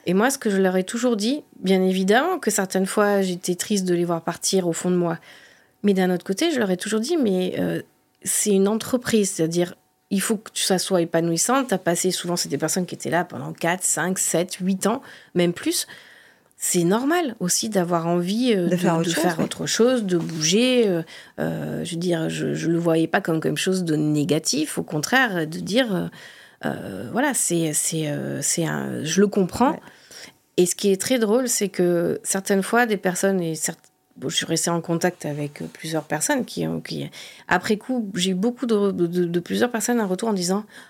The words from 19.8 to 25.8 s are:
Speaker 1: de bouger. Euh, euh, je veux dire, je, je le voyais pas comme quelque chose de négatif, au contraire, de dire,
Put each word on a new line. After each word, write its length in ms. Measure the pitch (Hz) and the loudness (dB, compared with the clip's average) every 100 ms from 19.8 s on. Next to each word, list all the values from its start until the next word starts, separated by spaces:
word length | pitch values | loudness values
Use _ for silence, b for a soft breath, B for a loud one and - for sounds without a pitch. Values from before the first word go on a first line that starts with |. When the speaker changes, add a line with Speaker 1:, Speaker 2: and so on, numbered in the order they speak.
| 233 254 202 | 4 4 2
Speaker 1:
de 120 | 175 | 0
bouger. 680 | 165 160 156 196 254 247 214 | -2 -2 2 4 4 4 4
Euh, 140 | 170 160 B B - | 2 -2 B B -6
euh, 440 | 160 160 - - | -4 -4 -4 -6
je 80 | 165 | -6
veux 60 | 170 | -4
dire, 300 | 180 165 160 | 0 0 0
je, 240 | 160 151 | -2 -2
je 160 | 147 160 | -2 0
le 80 | 170 | 2
voyais 300 | 170 165 165 | 4 2 4
pas 120 | 196 | 2
comme 220 | 185 160 | 0 0
quelque 180 | - 151 | 0 0
chose 240 | - 190 | 0 0
de 120 | 170 151 | 0 0
négatif, 840 | 151 151 143 151 - 269 311 - | 2 0 2 0 0 -2 -2 -4
au 60 | |
contraire, 640 | 165 156 143 254 247 180 156 | -6 -4 0 2 2 0 -4
de 120 | 175 | -6
dire, 340 | 170 214 | -2 0